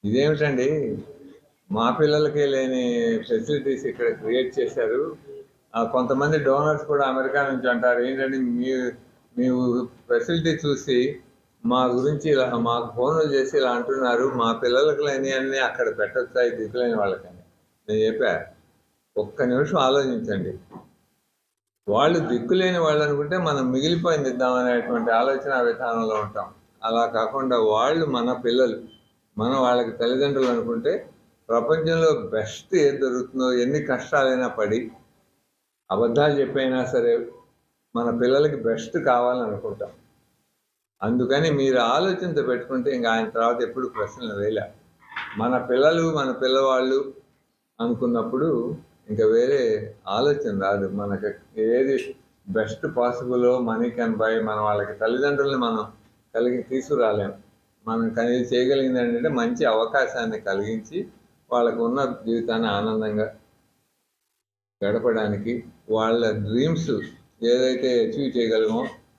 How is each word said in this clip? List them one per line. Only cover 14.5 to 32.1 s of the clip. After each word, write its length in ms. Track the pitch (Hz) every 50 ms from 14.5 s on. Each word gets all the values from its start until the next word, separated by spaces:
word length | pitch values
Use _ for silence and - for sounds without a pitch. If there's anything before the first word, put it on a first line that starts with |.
| 113
పిల్లలకి 500 | 113 123 123 120 127 143 156 147 143 147
లేని 280 | 147 139 135 135 135
అన్నీ 260 | 135 131 131 135 135 135
అక్కడ 400 | 131 117 - - 123 113 - -
పెట్టొచ్చా 440 | 104 101 - 127 123 127 - 127
ఈ 80 | 123 120
దిక్కులేని 460 | 113 110 110 104 110 123 123 120 117
వాళ్ళకని?" 460 | 107 101 98 92 - - - 85 - - _ _ _ _ _ _ _ _ -
నేను 100 | 107 110
చెప్పా, 460 | 110 107 113 - 131 110 85 76 - - - _ _ _ _ _ _ _ _ _ _ _ _ 104
ఒక్క 260 | 107 104 - - 143
నిమిషం 340 | 123 123 127 147 143 185 165
ఆలోచించండి, 800 | 135 131 135 143 139 131 123 113 - - 104 95 90 - 90 - - _ - - - _ _ _ _ _ _ _ _ _ _ _ _ _ _ _ _ _ _ _ _ -
వాళ్ళు 320 | 101 113 139 156 175 170
దిక్కులేని 580 | 147 120 123 120 117 - 185 185 185 185 180 175
వాళ్ళు 260 | 165 156 151 151 151
అనుకుంటే 340 | 147 147 143 147 147 175 185
మనం 340 | 175 160 143 139 131 127
మిగిలిపోయింది 580 | 127 131 139 160 170 165 170 175 160 151 143 131
ఇద్దాం 240 | 123 123 127 127 127
అనేటువంటి 580 | 123 123 123 123 120 117 120 120 117 113 120
ఆలోచన 500 | 113 113 123 135 135 135 139 143 135 127
విధానంలో 540 | 120 120 113 117 131 120 117 117 113 110 110
ఉంటాం. 300 | 107 104 101 101 107 95 - - - _ _ _ _ -
అలా 220 | 113 113 117 117
కాకుండా 540 | 117 117 110 113 110 120 135 131 131 123 120
వాళ్ళు 460 | 110 107 107 110 117 135 156 165 165
మన 280 | 147 131 123 117 123 123
పిల్లలు, 480 | 120 - 120 117 127 131 117 107 - - - - _ _ _ _ _ _ _ _ 104
మనం 240 | 107 120 135 135
వాళ్ళకి 300 | 127 123 123 123 120 113
తల్లిదండ్రులు 560 | 107 - 117 120 127 131 143 143 139 135 131 123
అనుకుంటే, 640 | 120 117 110 117 117 113 117 143 185 202 - - - _ _ _ _ _ _ -
ప్రపంచంలో 800 | 113 120 117 151 156 160 156 160 165 165 165 160